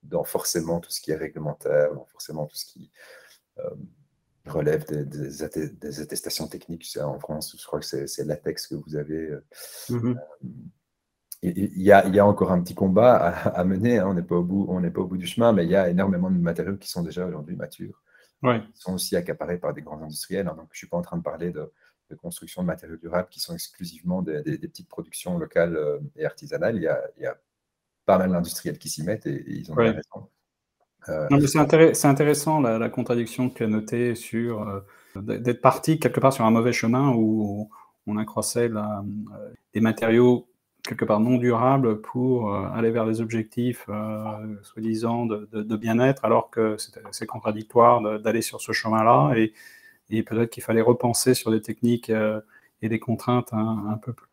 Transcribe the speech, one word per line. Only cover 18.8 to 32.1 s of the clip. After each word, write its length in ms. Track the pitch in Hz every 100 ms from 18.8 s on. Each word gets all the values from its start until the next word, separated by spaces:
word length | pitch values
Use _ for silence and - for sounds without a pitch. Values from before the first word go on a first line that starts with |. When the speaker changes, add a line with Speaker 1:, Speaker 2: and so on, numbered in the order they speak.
Speaker 1:
sont 140 | -
aussi 220 | 92 - 92
accaparés 420 | 85 78 76 87
par 160 | 76
des 80 | 76
grands 180 | 78 76
industriels, 440 | 78 76 - 92 90
hein. 80 | 82
Donc, 120 | 80
je 80 | -
suis 80 | -
pas 100 | 87
en 60 |
train 140 | 87 90
de 60 |
parler 280 | 82 80 87
de, 220 | 85 76 _ _ _ _
de 40 |
construction 480 | 78 - - 85 -
de 40 | 90
matériaux 300 | 87 82 82
durables 320 | 82 87 92
qui 100 | -
sont 140 | -
exclusivement 680 | 87 - - 90 80 85 92
des, 200 | 85 78
des, 140 | 76 -
des 120 | 170
petites 200 | - -
productions 500 | - 82 - 90 87
locales, 380 | 78 - 85 80
euh, 220 | 76 73 73 -
et 80 |
artisanales. 520 | 76 - 143 - 160 113
Il 60 |
y 60 | 80
a, 100 | 67 - -
il 40 |
y 40 | -
a 100 | - _ _ _ _ _ _ -
pas 120 | 95
mal 140 | 92
d'industriels 460 | 90 85 - 85 -
qui 100 | -
s'y 160 | -
mettent 220 | 76 113 -
et, 80 |
et 180 | - -
ils 180 | - -
ont 60 | -
bien 160 | 113
Speaker 2:
Ouais. 40 | 110
Speaker 1:
raison. 320 | - - - _ _ _ _ _ _ _ -
Euh, 200 | - 131
Speaker 2:
Non, 80 | 143
mais 80 | 143
c'est 120 | 156
intér-, 360 | 143 160 160
c'est 140 | -
intéressant 520 | 147